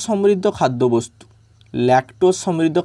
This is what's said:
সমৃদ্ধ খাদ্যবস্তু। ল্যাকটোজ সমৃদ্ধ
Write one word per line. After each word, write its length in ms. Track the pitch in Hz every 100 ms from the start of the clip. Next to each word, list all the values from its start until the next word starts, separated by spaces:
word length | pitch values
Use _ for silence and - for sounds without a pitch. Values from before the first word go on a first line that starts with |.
| -
সমৃদ্ধ 380 | 202 202 196 208 208
খাদ্যবস্তু। 640 | 143 123 127 117 - - - _ _ _ _
ল্যাকটোজ 600 | 120 123 127 - - 185 185
সমৃদ্ধ 340 | - 165 165 165